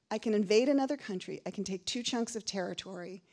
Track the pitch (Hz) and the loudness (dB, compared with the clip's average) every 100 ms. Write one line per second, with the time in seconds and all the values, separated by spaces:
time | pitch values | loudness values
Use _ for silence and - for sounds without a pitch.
0 | - - 233 214 190 214 254 277 269 294 | -8 -4 2 2 6 6 6 6 4 -2
1 | - 185 - 151 - 190 190 190 - 247 | -4 -6 -6 -8 -8 -6 -4 -6 -4 -4
2 | 240 240 226 233 202 196 180 175 185 185 | -2 -2 -2 -4 -4 -4 -4 -4 -8 -10
3 | 175 185 _ | -10 -12 _